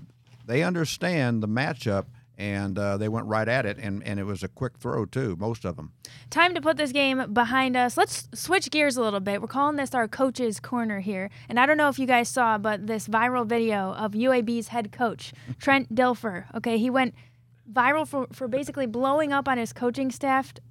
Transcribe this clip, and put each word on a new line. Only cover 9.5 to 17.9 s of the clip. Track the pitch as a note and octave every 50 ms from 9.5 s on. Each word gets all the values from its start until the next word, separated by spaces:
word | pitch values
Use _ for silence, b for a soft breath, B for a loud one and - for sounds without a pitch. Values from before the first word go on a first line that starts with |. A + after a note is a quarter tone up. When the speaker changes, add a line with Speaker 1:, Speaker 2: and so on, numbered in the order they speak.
| - C4 C#4+ D4 D4+
Speaker 2:
this | C#4+ C4+ B3+ -
our | B3+ A3+
coach's | G#3+ - - C4 C4+ B3+ - B3 A3+ G#3 -
corner | - - - A#3+ A#3 A3 G#3 G3
here. | F#3 G3+ G#3 F#3 F#3+ G3+ B B B -
And | - A#3
I | B3+
don't | C#4 D#4 D4+
know | D4+ C#4+
if | C4 C4+
you | C4
guys | A#3+ B3+ A#3+ A#3+ A#3
saw, | - B3+ B3 A3+ A3 G#3+
but | G3+ A3 G#3+ G3 G#3+ G#3+
this | A3+ G#3+ G#3 -
viral | G#3 A3 A3+ B3 B3+ B3 A#3
video | G#3+ A#3 A#3 A3+ A3+ G#3+ G3+ F#3+ F#3+ -
of | - G#3+ G#3+ G3+
U | G#3+ A#3+ C4 C4
A | B3 A#3
B's | G#3+ A#3 A#3 G#3+ -
head | A3 A#3+ A3+ - -
coach, | - B3 A3+ D#3+ C3+ - - B B B
Speaker 1:
<laughs> | B B -
Speaker 2:
Trent | - C#4 C4+ C4+ C4 - A3+
Dilfer, | A3+ B3+ B3+ A#3+ A3+ - A3 F#3 E3+ - - -
okay, | A#3 A3+ A#3+ A3+
he | A3+ A3 B3+
went | B3 C4 C4 A#3+ b b b b b b b _ _ _ _ A#3+ G#3
viral | B3+ B3 C4+